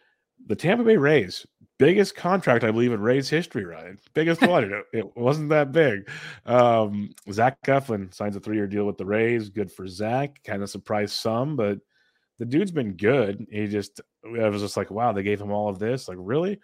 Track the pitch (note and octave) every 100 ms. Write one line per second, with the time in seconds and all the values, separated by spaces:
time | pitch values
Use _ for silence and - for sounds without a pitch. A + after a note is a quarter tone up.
0 | _ _ _ _ - G#2 D#3+ A#3+ A3+ G#3
1 | C#3 D3 F#2 - - _ _ - C#3+ G3+
2 | F#3+ - F3 F#3+ - A#2 A2+ A2 B2 A2
3 | A2 C3+ C3+ D#3 F3 A#2+ F2+ D#2+ F2 G2
4 | _ D3+ E3 E3 G3+ E3+ G2 G#2 - A2+
5 | G2+ A#2+ B2 D#3 D3 D3+ C#3 D#3+ C#3+ G2
6 | - - - - A#2+ B2 A#2+ A2+ G#2 G2+
7 | G#2 - - G2+ C3 - - C3+ C3+ G#2
8 | F#2+ - G#2 G2+ G#2+ G#2+ G2 G#2 G#2 G2+
9 | F#2+ G#2+ A#2 A#2+ G#2 G#2 F#2+ - F#2 F#2
10 | G#2+ C3 C#3+ - - G2+ G2+ G2 - G#2+
11 | G2+ - A2+ A2+ C#3+ C#3 G2+ G2 - _
12 | _ _ _ - A#2 D3 G3+ D#3 A2 F2
13 | G2+ C#3 G2+ G2+ G#2+ G#2 G#2 G#2 G2 -
14 | - _ A2+ A#2 G#2+ G2+ G2+ - F#2+ G2+
15 | A#2+ G2 G2 G2+ G2+ G#2 G#2 F#2+ A2 C3
16 | - F#2 F#2 D3 F#3 G3+